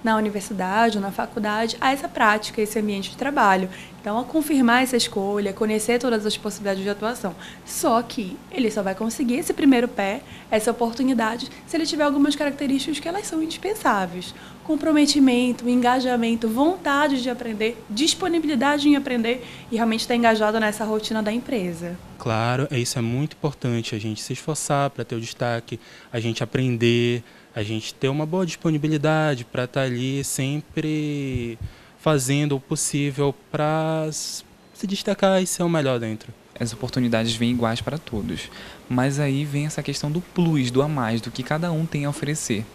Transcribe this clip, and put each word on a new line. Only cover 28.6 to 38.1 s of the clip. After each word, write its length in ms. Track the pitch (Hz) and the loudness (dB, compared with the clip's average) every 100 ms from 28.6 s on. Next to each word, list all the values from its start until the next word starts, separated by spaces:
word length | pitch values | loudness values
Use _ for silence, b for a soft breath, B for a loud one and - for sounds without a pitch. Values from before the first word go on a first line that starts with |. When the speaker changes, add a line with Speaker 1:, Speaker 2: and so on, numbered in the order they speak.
| 170 151 151 156 151 156 156 135 | -2 0 0 0 2 2 2 0
Speaker 2:
pra 240 | 120 - 127 | -4 -4 -4
tá 140 | 143 | -2
ali 420 | 131 123 131 139 | -2 0 -2 -2
sempre 1300 | 139 - 135 147 - - 156 151 151 147 139 127 117 113 B B B B | -4 -2 -2 -2 -4 -6 -2 -2 -2 -4 -4 -4 -6 -8 B B B B
fazendo 560 | 156 151 127 139 147 139 | 2 2 4 2 2 0
o 40 | |
possível 760 | - 151 - 147 143 139 143 139 - | -2 -4 -2 -2 -2 0 -2 -2 -8
pra 540 | 151 151 156 160 160 156 | -2 0 0 0 -2 -4
s-, 360 | 151 - - - - - | -6 -8 -10 -14 -20 -20
se 120 | - 202 | -10 -6
destacar 560 | 196 - 196 196 190 | -4 -2 2 4 4
e 60 | 185 | 2
ser 160 | - | 0
o 60 | 175 | 2
melhor 300 | 165 135 127 | 4 2 2
dentro. 320 | 113 107 - - - - | -2 -6 -10 -20 -20 -4
Speaker 3:
As 140 | 120 | -4
oportunidades 600 | 113 123 - 123 113 113 113 | -4 -4 0 2 2 2 2
vêm 160 | 120 | 2
iguais 300 | 123 117 117 | 2 2 0
para 160 | - 147 | -4 -6
todos, 520 | - | -6